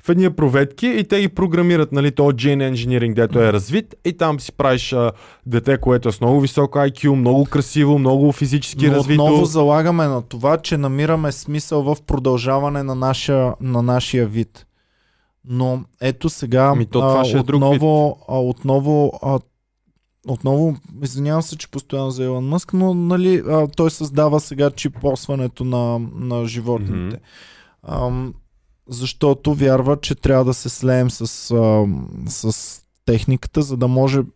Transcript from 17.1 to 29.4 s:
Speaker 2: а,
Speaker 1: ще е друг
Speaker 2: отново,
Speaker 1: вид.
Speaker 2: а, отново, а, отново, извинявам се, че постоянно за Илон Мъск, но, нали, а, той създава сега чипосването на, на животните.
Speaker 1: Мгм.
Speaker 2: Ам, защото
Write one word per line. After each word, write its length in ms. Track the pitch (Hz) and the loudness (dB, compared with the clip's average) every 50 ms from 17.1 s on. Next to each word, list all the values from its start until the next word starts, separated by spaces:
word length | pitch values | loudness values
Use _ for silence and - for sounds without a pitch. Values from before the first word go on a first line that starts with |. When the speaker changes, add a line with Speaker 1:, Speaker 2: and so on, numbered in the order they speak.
| 135 135 | 2 2
Speaker 2:
а, 40 | 127 | 2
Speaker 1:
ще 140 | 127 107 135 | 2 0 0
е 40 | 131 | 0
друг 140 | 123 139 | 2 0
Speaker 2:
отново, 520 | 147 139 139 143 135 147 156 156 151 147 147 | 2 4 4 2 2 2 2 2 4 2 2
Speaker 1:
вид. 160 | 147 - - - | -2 -4 -10 -6
Speaker 2:
а, 100 | - 131 | -4 -2
отново, 720 | 127 123 127 - - 135 135 139 139 147 151 147 147 143 - - - | -2 -2 -2 -4 -2 0 0 0 2 2 2 2 2 2 0 -2 -4
а, 160 | 135 135 131 - _ _ _ _ _ _ _ _ _ _ _ _ _ _ _ _ - | -2 -2 -2 -4 _ _ _ _ _ _ _ _ _ _ _ _ _ _ _ _ -8
отново, 460 | 131 117 - 135 139 143 160 165 151 135 _ - - 113 143 | -8 -4 -2 0 2 2 2 0 -2 -4 _ -20 -16 -10 -10
извинявам 400 | 135 120 131 143 147 151 160 165 | -8 -6 -4 -4 -2 -2 -2 -2
се, 140 | - 160 | -4 -10
че 140 | 151 - - | -14 -16 -12
постоянно 400 | - 143 - _ - 139 135 135 | -12 -12 -10 _ -6 -6 -4 -4
за 140 | 131 123 127 | -4 -4 -4
Илон 200 | 127 127 127 127 | -4 -4 -4 -4
Мъск, 280 | 135 147 180 - - - | -2 -2 -4 -4 -2 -2
но, 220 | 185 185 190 180 | 0 0 0 0
нали, 480 | 175 175 170 180 180 180 185 185 175 - | 0 0 0 0 2 2 2 2 0 0
а, 200 | - 151 156 151 147 | 0 0 0 0 0
той 220 | - - 165 160 | 0 0 0 0
създава 500 | 156 - 160 147 139 143 151 151 147 151 | 0 -2 -8 -4 0 2 2 4 2 2
сега 300 | 151 - 143 135 143 143 | -2 -2 -2 0 0 0
чипосването 960 | 139 - - 143 - - - 143 131 127 - - 143 135 127 123 - - 123 | 0 -2 -6 -6 -6 -2 -2 -2 -2 -2 -4 -6 -4 -4 -4 -4 -6 -6 -6
на, 340 | 127 123 123 120 120 120 117 117 113 - | -2 -2 -2 -2 -2 -2 -4 -6 -8 -10
на 320 | - 123 123 123 120 117 | -10 -8 -6 -4 -4 -4
животните. 480 | 117 113 120 113 120 120 117 101 98 95 | -6 -6 -6 -4 -4 -4 -2 -2 -4 -6
Speaker 1:
Мгм. 200 | 92 90 92 110 - _ _ _ - - - - - - _ _ _ _ | -6 -6 -8 -8 -12 _ _ _ -20 -20 -20 -20 -20 -20 _ _ _ _
Speaker 2:
Ам, 500 | - - - 127 123 127 127 127 127 - - _ _ _ _ _ _ _ _ _ _ | -8 -6 -4 -4 -4 -4 -4 -6 -8 -12 -16 _ _ _ _ _ _ _ _ _ _
защото 680 | 127 117 127 127 - - - 147 139 135 | -12 -8 -8 -8 -6 0 2 2 2 2